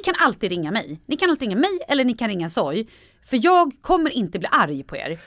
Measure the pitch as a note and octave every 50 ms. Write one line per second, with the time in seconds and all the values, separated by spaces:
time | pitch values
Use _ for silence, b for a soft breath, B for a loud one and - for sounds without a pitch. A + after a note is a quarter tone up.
0 | G4 F#4+ F4 - F4 C4+ G3 - - F3+ F3+ F3 D#3 D3+ G3 - - C#3 D3+ -
1 | _ - C#4+ D#4 F#4 F4+ D#4 - C4 G#3+ F#3 A3 D#4+ G4+ F#4+ F4 - - C#4+ C#4
2 | C4 B3+ A#3 - A#3+ G#3+ G3+ F3 E3 E3 - B3 F3+ C#3 D3+ G#3+ A3+ b b b
3 | b b b b _ - C4 A#3+ A3+ F4 F#4 F4 F4 C#4 - _ - - F4+ E4+
4 | D#4 D4+ - B3+ G3 D#3+ - F3+ E3 - - C#4+ G3 D3 D3 C3+ C3+ - C#3+ C#3
5 | - C#3 E3 E3 b